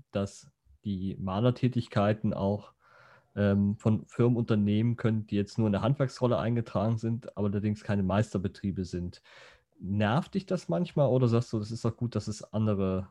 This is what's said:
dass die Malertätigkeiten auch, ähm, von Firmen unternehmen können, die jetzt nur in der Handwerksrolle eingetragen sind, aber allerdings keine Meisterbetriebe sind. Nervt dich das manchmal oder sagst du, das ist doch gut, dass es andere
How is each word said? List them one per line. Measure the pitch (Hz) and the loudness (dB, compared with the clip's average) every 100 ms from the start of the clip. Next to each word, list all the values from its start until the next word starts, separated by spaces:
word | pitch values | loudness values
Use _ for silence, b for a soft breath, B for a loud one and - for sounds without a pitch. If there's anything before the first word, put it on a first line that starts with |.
| - | -8
dass | 101 98 - - _ _ _ | -4 -4 -8 -20 _ _ _
die | 107 98 95 - | -8 -6 -6 -6
Malertätigkeiten | 95 95 123 123 123 123 117 - 101 110 107 | -4 0 2 2 0 0 -2 2 2 2 -2
auch, | - 98 104 - b b b b b b - | 0 0 -2 -6 b b b b b b 0
ähm, | 101 101 101 104 | 2 4 2 2
von | 117 107 - | 2 0 0
Firmen | - 120 120 | 0 2 2
unternehmen | 120 110 101 104 117 117 | 2 2 2 2 0 0
können, | 113 110 107 | 0 0 -2
die | 101 | -2
jetzt | 101 - | -2 0
nur | 110 | 0
in | |
der | 98 | 2
Handwerksrolle | 110 143 135 - 123 120 | 0 0 -2 0 0 2
eingetragen | 110 120 113 104 107 113 | 0 -2 -2 -2 0 0
sind, | 113 117 - - | -2 -4 -6 -4
aber | 104 | -2
allerdings | 101 107 104 | 0 0 -2
keine | - 101 | -2 0
Meisterbetriebe | 95 98 107 101 92 - 101 85 | 2 2 2 -2 -4 -4 -4 -4
sind. | 90 90 90 - B B B B _ _ | -4 -6 -6 -10 B B B B _ _
Nervt | 95 104 104 127 185 | -4 0 2 2 -2
dich | 196 196 | -6 -4
das | 180 - | -4 -2
manchmal | 170 175 - 135 | -2 -2 2 2
oder | 127 127 | 4 4
sagst | 117 120 | 4 2
du, | 113 | -4
das | 104 | -4
ist | 113 | -4
doch | 117 - | -4 -2
gut, | 120 | -4
dass | 110 104 | -4 -6
es | 101 - | -8 -6
andere | 107 110 98 95 92 95 | -2 0 0 0 -2 -4